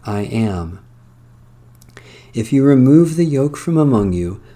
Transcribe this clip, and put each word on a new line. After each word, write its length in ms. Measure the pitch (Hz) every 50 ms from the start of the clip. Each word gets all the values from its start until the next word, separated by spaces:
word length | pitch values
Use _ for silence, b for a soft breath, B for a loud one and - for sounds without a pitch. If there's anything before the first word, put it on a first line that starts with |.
| -
I 180 | 110 104 104
am." 580 | 104 - - 113 113 107 95 87 85 82 87 - - - _ - - _ _ _ _ _ _ _ - _ - _ _ - _ _ - B B B B B B B B B B
If 180 | 117 110 -
you 100 | 139 135
remove 540 | 135 143 143 131 127 131 147 160 170 160 156
the 80 | 170 170
yoke 320 | 160 143 135 139 147 147
from 220 | - - 175 165 165
among 340 | 151 143 123 107 101 95
you, 280 | 90 87 87 87 95 95 b b b